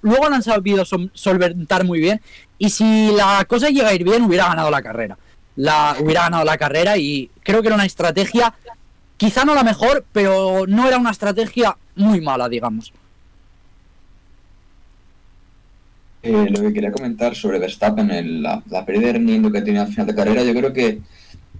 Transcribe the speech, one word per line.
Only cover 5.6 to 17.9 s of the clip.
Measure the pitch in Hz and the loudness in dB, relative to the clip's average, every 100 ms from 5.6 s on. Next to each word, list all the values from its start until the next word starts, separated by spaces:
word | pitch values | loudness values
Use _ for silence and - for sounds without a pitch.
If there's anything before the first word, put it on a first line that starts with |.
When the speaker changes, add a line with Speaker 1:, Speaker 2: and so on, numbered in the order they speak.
| 143 151 147 135 | 0 2 2 0
Speaker 1:
hubiera | 156 170 | -2 0
ganado | 170 170 | 0 0
la | 156 156 | 0 -2
carrera | 147 151 185 208 | -2 0 0 0
y | 143 143 127 _ | -2 -6 -10 _
creo | - 214 | -2 0
que | 220 | 2
era | 214 | 2
una | 196 | 0
estrategia, | - 170 165 190 240 233 - - - - _ _ - | -2 -2 0 0 2 2 0 -20 -20 -20 _ _ -2
quizá | 214 254 285 | 0 2 2
no | 285 | 4
la | |
mejor, | 233 202 226 285 - | 2 2 2 0 0
pero | 208 196 190 190 185 190 | 0 2 2 2 0 2
no | 214 262 | 2 2
era | 254 | 2
una | 240 | 0
estrategia | 202 202 196 226 240 220 - - - | -2 -4 -2 -2 0 0 0 -8 0
muy | 208 196 | 2 2
mala, | 151 131 123 | 0 -2 -2
digamos. | 117 117 110 - _ _ _ _ _ _ _ _ _ _ _ - - _ - _ - _ _ - _ _ _ _ _ _ _ _ _ _ _ _ - | -2 -4 -4 -12 _ _ _ _ _ _ _ _ _ _ _ -20 -20 _ -20 _ -20 _ _ -20 _ _ _ _ _ _ _ _ _ _ _ _ -10
Speaker 2:
Eh, | 233 - 202 | -2 0 2
lo | 101 | 0
que | 104 | -2
quería | 104 104 | -2 -4
comentar | 104 127 110 120 - | -6 -8 -4 -4 -4
sobre | 101 95 | -6 -4
Verstappen, | 90 - 208 | -6 -2 -2